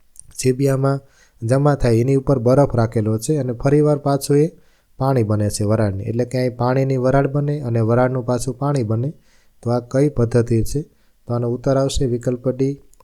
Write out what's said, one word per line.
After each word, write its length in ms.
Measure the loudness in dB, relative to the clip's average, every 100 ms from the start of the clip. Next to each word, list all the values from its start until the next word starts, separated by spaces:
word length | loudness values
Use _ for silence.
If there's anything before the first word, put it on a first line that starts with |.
| _ -20 -20 -4
ચીબિયામાં 640 | -2 0 0 2 0 -2 -6 _ _ -8
જમા 340 | 0 2 2 2
થાય, 200 | 2 2
એની 200 | 2 0
ઉપર 220 | 2 0
બરફ 340 | 4 4 4 2
રાખેલો 380 | 0 0 0 -2
છે 160 | -2 -2
અને 160 | -2
ફરીવાર 440 | -2 0 2 2 2
પાછું 400 | 0 -2 0 2
એ 100 | 2 -4 _ _ _ -4
પાણી 240 | 0 2
બને 240 | 2 0 0
છે 140 | -2
વરાળની. 400 | 0 0 0 -2
એટલે 220 | -4 -4 -2
કે 120 | -2
અહીં 180 | -2 -2
પાણીની 400 | -2 0 0 0
વરાળ 300 | 2 2 0
બને 280 | -2 -4 -4
અને 200 | -2 0
વરાળનું 440 | 2 2 2 0 -2
પાછું 300 | -4 -4 -4
પાણી 260 | -2 -2
બને. 260 | -2 -2 -4 -8 _ _ _ _
તો 40 | -4
આ 100 | -4
કઈ 300 | -2 0 0
પદ્ધતિ 500 | 0 0 2 2 0
છે? 180 | 0 -4 -8 _ _ _ -6
તો 20 |
આનો 140 | -4 -4
ઉત્તર 260 | -4 0 0
આવશે 280 | 0 0 -2
વિકલ્પ 400 | -2 -4 -4 -4
ડી, 260 | -2 -2 -4 -14 _